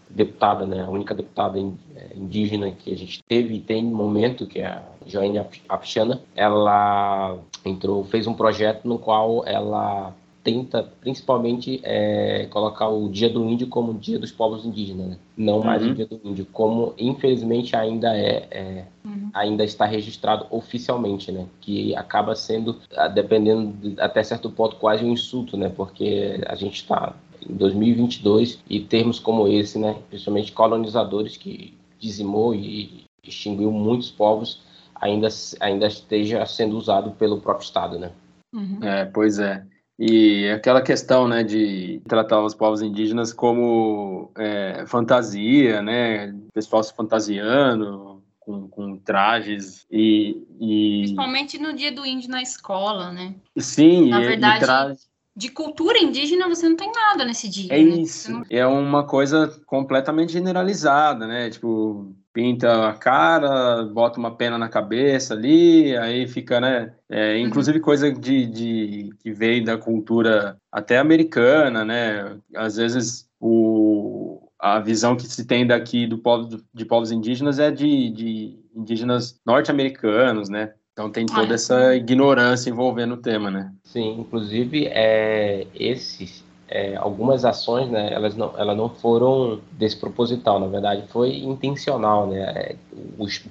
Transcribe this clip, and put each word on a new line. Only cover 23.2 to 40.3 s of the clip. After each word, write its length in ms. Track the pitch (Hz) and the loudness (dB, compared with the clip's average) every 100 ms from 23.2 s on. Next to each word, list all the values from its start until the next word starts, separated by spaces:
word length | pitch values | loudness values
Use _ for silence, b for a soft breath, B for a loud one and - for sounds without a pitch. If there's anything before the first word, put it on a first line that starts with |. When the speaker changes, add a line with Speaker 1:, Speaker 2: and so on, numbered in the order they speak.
| 95 110 107 110 110 | 4 4 4 2 0
Speaker 1:
de, 280 | 98 104 98 | -6 -8 -4
até 200 | 104 110 | -2 0
certo 260 | 110 117 113 | -2 -4 -6
ponto, 240 | 95 110 - | -2 -2 0
quase 280 | 107 110 | 0 2
um 80 | 120 | 0
insulto, 440 | 120 - 127 110 101 | -2 -4 -8 -6 -4
né? 120 | 95 | -4
Porque 720 | - 98 - 104 101 101 95 - | -4 -8 -4 -2 -2 -2 -4 -8
a 80 | - | -6
gente 280 | 98 - - | -8 -8 -4
tá 260 | - - - - - - | -2 -4 -8 -20 -20 -12
em 60 | |
dois 180 | 98 98 | 0 2
mil 160 | 98 117 | 4 4
e 20 | |
vinte 220 | 117 120 - | 4 2 0
e 60 | |
dois 340 | 101 107 120 - - | 4 4 2 -4 -6
e 120 | 104 | -6
termos 400 | - 113 117 113 | 0 0 2 0
como 260 | 110 113 101 | 0 2 4
esse, 320 | 104 104 107 | 2 0 -2
né? 160 | 107 107 - | -4 -4 -10
Principalmente 400 | 101 104 104 101 | -10 -4 -2 -2
colonizadores 840 | - 113 113 107 117 98 101 107 - | 2 2 2 -2 -2 -2 -2 -4 -10
que 360 | 98 - - - _ _ | -16 -16 -18 -20 _ _
dizimou 520 | 110 98 101 104 117 | -10 -6 -2 0 0
e 520 | 104 101 78 - 90 - _ | -2 -6 -10 -12 -16 -20 _
extinguiu 460 | - - 104 101 110 | -18 -12 -8 -2 -2
muitos 400 | 107 107 120 - | 0 0 0 -4
povos, 500 | - 104 110 113 - b b b - | 0 2 2 -4 -12 b b b -6
ainda, 320 | 101 107 110 - - - | -2 0 -2 -2 -12 -6
ainda 260 | 101 98 104 | -4 0 -2
esteja 580 | - - 107 107 110 104 | -4 -4 -2 0 -2 -4
sendo 300 | - 110 110 | -2 -2 -2
usado 360 | 107 98 107 | 0 0 -2
pelo 280 | - 107 101 | -2 0 0
próprio 240 | 107 98 | -2 -4
Estado, 320 | - 95 87 87 | -4 -4 -4 -6
né? 140 | 90 - _ _ _ | -12 -14 _ _ _
Speaker 3:
Uhum. 280 | 220 196 190 | -10 -8 -6
Speaker 2:
É, 220 | 107 98 | -4 -2
pois 340 | 95 107 107 101 | -2 0 2 2
é. 260 | 101 95 95 b _ - | -2 -6 -12 b _ -4
E 500 | 113 110 107 | 4 6 6